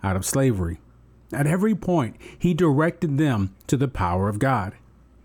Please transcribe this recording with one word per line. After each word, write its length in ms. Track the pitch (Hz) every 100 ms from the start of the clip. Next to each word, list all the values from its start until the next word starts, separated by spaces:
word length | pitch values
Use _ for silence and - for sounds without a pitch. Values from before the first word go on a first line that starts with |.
out 140 | 98 95
of 100 | -
slavery. 540 | 139 135 101 85 85 - - - - -
At 140 | - 147
every 300 | 180 214 202
point, 400 | - 170 117 - - -
he 140 | 175
directed 640 | 165 170 139 160 - 170 139
them 340 | 156 110 95 - -
to 100 | 135
the 120 | 131
power 400 | - 90 90 98
of 100 | 104
God. 340 | 135 123 95 - - - - -